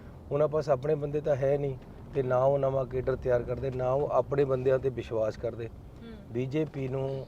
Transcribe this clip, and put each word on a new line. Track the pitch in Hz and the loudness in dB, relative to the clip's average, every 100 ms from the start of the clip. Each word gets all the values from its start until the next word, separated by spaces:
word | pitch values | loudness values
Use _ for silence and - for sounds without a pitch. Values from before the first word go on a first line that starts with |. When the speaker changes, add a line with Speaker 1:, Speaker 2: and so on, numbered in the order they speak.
| - - - | -16 -16 -4
Speaker 1:
ਉਹਨਾਂ | 143 147 | 2 2
ਪਾਸ | 151 147 | 2 2
ਆਪਣੇ | 131 143 151 | 2 2 0
ਬੰਦੇ | 147 147 | 0 -2
ਤਾਂ | 151 135 | 0 2
ਹੈ | 139 143 | 4 2
ਨਹੀਂ | 143 127 - - - | 0 -4 -12 -16 -6
ਤੇ | 139 | -2
ਨਾ | 127 127 | 2 4
ਉਹ | 135 143 | 6 4
ਨਵਾਂ | 135 135 131 | 2 0 -2
ਕੇਡਰ | 127 123 127 | -2 0 0
ਤਿਆਰ | 127 120 | 2 2
ਕਰਦੇ, | 120 120 135 | 2 -4 -4
ਨਾ | 127 127 | -2 0
ਉਹ | 135 147 | 2 2
ਆਪਣੇ | 127 120 139 139 | 2 2 2 2
ਬੰਦਿਆਂ | 131 127 131 | 4 4 4
ਤੇ | 131 | 2
ਵਿਸ਼ਵਾਸ | 120 104 113 110 - | -2 -4 -2 -2 -2
ਕਰਦੇ। | 117 117 113 | -6 -4 -10
Speaker 2:
ਹੂੰ। | - - - 226 226 - | -10 -16 -16 -16 -16 -8
Speaker 1:
ਬੀਜੇਪੀ | 113 131 147 151 143 135 | -4 -2 -2 -2 -4 -4
ਨੂੰ, | 135 135 135 | -2 -4 -4